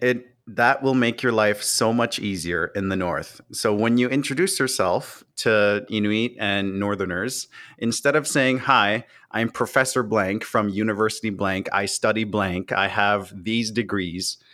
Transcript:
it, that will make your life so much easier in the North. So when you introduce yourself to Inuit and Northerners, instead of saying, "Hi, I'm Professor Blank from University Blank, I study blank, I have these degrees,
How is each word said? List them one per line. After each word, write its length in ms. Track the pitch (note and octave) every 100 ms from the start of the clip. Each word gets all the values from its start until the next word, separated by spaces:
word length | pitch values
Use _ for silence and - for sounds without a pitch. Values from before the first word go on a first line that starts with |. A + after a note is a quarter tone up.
it, 320 | B2 B2 - _ -
that 340 | G#2 A#2+ C3+
will 120 | C3+
make 280 | C3 A#2 A2+
your 100 | B2+
life 300 | A2 G#2 G#2
so 320 | - - A2+
much 260 | A#2 A#2+ -
easier 480 | G#2 F#2 E2 E2+ E2+ G2+
in 140 | F#2+
the 60 | F#2
North. 440 | F2 D2 - - -
So 220 | A2+ A2
when 240 | G#2 A#2 A#2+
you 120 | B2
introduce 500 | C#3 C3 C#3 F#3+ -
yourself 640 | C3 - F#2 A2 - - _ -
to 480 | A#2+ G#2+ G#2 G#2 -
Inuit 440 | A2 G#2 G#2+ A#2+ A#2+
and 400 | G#2 G2+ G2 G2
Northerners, 680 | G2+ G2 F#2 F2+ A#2+ - - - - -
instead 380 | A#2 A#2 C#3+ D3+
of 120 | C#3+
saying, 320 | D3 C3 B2+
"Hi, 460 | C#3 B2 G2+ A2 - - _
I'm 180 | G#2+ A#2
Professor 540 | - A#2 C3+ C3 C3
Blank 420 | A2 A2 F#2+ G#2+ -
from 240 | A#2 G#2
University 640 | G2 A2 G#2 G#2+ - A2
Blank, 360 | G2 G2 F#2+ -
I 120 | G2 G2+
study 380 | - A2+ A2
blank, 480 | G#2+ G#2 F#2+ F2+ -
I 160 | G2 G2
have 460 | G#2+ G2+ G#2 F#2+ G2+
these 280 | F#2 A2+ A2
degrees, 640 | A2 G2 G2+ F2 F2 F2+ - _